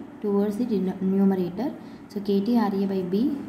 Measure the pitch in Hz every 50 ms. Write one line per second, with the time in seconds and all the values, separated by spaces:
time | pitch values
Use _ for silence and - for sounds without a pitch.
0 | - - - - - 208 202 202 202 214 202 240 247 240 214 185 185 185 190 -
1 | 190 190 190 196 196 196 190 190 175 170 175 208 247 320 - - - - - -
2 | - - - 202 202 208 196 196 202 233 240 233 208 202 196 196 202 196 196 190
3 | 175 175 190 208 254 311 285 - -